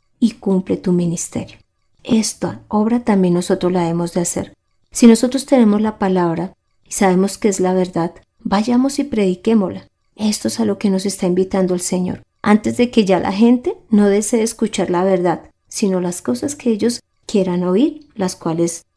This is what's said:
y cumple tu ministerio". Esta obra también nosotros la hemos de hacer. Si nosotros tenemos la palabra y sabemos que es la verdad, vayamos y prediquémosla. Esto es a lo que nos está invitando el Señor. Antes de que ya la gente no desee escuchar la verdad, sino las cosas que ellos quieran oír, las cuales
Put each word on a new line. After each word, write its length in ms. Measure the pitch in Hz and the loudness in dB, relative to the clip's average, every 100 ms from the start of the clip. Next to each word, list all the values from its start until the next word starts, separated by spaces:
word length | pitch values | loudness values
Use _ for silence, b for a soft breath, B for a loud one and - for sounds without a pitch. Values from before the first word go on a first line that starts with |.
| _ - | _ -2
y 140 | 220 | -2
cumple 440 | - 196 185 185 185 | -2 -2 -2 -2 -4
tu 160 | 185 | 0
ministerio". 640 | 175 175 170 - - - - _ _ _ _ | 0 0 -4 -8 -10 -12 -18 _ _ _ _
Esta 580 | - 220 214 - 175 - - | -2 0 0 -4 -8 -8 -4
obra 360 | 214 214 240 | -2 0 0
también 300 | 240 196 180 | 2 2 2
nosotros 380 | 175 180 190 180 | 2 0 0 0
la 160 | 185 170 | 0 -2
hemos 260 | 170 170 | -2 -2
de 60 | 185 | -4
hacer. 340 | 175 - - _ _ _ _ | -4 -6 -8 _ _ _ _
Si 160 | - 233 | 4 6
nosotros 400 | 226 254 262 - | 6 2 -2 0
tenemos 340 | 262 214 208 | 2 4 2
la 180 | 214 208 | -2 -2
palabra 560 | 190 185 175 165 185 - _ _ - | 0 0 0 -2 -8 -12 _ _ -10
y 40 | |
sabemos 460 | - 196 180 196 - | 0 2 2 0 0
que 100 | 214 | -2
es 120 | 196 | 0
la 140 | 185 | 0
verdad, 380 | 185 180 170 175 - _ _ | 0 0 -2 -4 -8 _ _
vayamos 580 | 185 196 214 240 269 277 | -2 0 2 2 0 -2
y 60 | |
prediquémosla. 800 | 285 220 190 180 220 226 185 190 - _ _ - | -4 0 0 0 0 0 0 -6 -16 _ _ -4
Esto 320 | 214 208 220 | -4 -2 -4
es 120 | 233 | -2
a 40 | |
lo 140 | 220 196 | -4 -2
que 120 | 202 | 0
nos 160 | 190 196 | 0 -2
está 200 | - 185 | -2 -2
invitando 480 | 180 185 196 185 | 0 0 0 0
el 60 | 175 | -2
Señor. 420 | - 185 180 - _ _ | -4 -4 -4 -8 _ _
Antes 340 | 202 214 226 226 | 2 2 2 -2
de 140 | 240 | 0
que 140 | 240 | 2
ya 160 | 190 175 | 2 2
la 120 | - | 0
gente 440 | 190 233 247 359 - - | 2 4 4 0 -8 0
no 180 | 208 202 | 2 4
desee 340 | 202 214 233 | 2 0 0
escuchar 480 | 226 - 214 - 180 | -2 -2 -4 -2 -2
la 140 | 175 | 0
verdad, 380 | 190 185 175 156 - _ _ | 2 2 0 -2 -8 _ _
sino 320 | - 202 185 | -4 -2 0
las 220 | 180 175 | -2 -6
cosas 340 | - 247 285 - | -6 -4 -6 -4
que 140 | 240 | -2
ellos 300 | 208 226 240 _ _ - | 0 -2 -4 _ _ -4
quieran 360 | 202 185 180 | -2 0 -2
oír, 460 | 180 190 302 294 - | 0 2 0 -2 -14
las 200 | - 180 | -6 -6
cuales 500 | - 170 165 170 - _ | -4 -4 -2 -2 -4 _